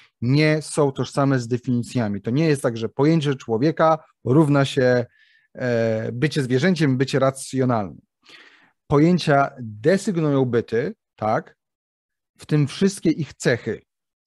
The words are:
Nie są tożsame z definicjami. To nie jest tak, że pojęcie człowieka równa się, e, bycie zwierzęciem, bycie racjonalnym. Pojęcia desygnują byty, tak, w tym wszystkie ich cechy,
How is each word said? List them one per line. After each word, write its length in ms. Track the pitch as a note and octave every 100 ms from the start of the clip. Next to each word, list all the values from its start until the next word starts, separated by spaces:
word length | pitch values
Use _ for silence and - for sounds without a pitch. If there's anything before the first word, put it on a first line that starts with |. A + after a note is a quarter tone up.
| _ _
Nie 400 | A#2 C#3 D#3 D#3
są 300 | - - C#3+
tożsame 480 | C#3 B2 - C#3 C3
z 80 | A#2
definicjami. 760 | B2 - B2 A#2 B2 G#2+ G2+
To 100 | A2
nie 160 | B2+ D#3+
jest 140 | C#3
tak, 160 | C3+ A2+
że 120 | A2
pojęcie 460 | - C#3+ E3 C#3+ C3+
człowieka 600 | - A2 D3+ D#3 D#3+ D#3 - _
równa 420 | A#2+ C#3 D3+ C#3+ C3+
się, 400 | - B2+ B2 A#2 _ _ _ _
e, 580 | - B2+ A#2 A2+ A2 A#2
bycie 320 | A#2 D3+ -
zwierzęciem, 540 | B2 B2+ F3 E3 D3+ B2+
bycie 220 | C3+ C#3
racjonalnym. 840 | C3+ C3+ - C3 B2+ A#2 F#2+ - _ _ _ - - _ _ _ _
Pojęcia 640 | D3 E3 F3+ - C#3 C#3 -
desygnują 840 | A#2 G#2+ B2+ F#3+ G#3+ E3+ D#3 C#3 B2+
byty, 500 | A#2 G2+ A2+ D#3+ A3+ _ _
tak, 400 | G#2+ B2 - _ _ _ _ _ _ _ _ _
w 80 | -
tym 220 | D3+ C#3
wszystkie 440 | - G3 - F3
ich 220 | D#3 D3
cechy, 480 | - D#3+ A#2+ - G2+ _ _ _ _